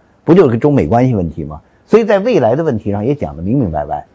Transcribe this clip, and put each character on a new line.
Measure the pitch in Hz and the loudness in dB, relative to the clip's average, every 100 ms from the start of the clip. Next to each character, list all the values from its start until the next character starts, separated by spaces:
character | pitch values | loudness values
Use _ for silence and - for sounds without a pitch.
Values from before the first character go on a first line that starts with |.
| _ _ | _ _
不 | - | 2
就 | 180 | 4
是 | 143 | 4
个 | 113 | 2
中 | 147 | 0
美 | 135 76 | 0 2
关 | 117 131 | 2 2
系 | |
问 | 107 85 | 0 -4
题 | 80 | -6
吗？ | 73 76 - _ | -12 -14 -20 _
所 | _ 214 | _ 2
以 | 220 | 2
在 | 196 | 0
未 | 226 185 | 0 0
来 | 113 139 | 0 0
的 | |
问 | 160 110 | -2 -4
题 | 104 | -4
上 | 101 | -4
也 | 113 | -2
讲 | 143 73 71 | -4 -6 -8
得 | |
明 | 92 139 | -4 -2
明 | 98 | -2
白 | 78 | -4
白。 | 73 73 - | -6 -8 -10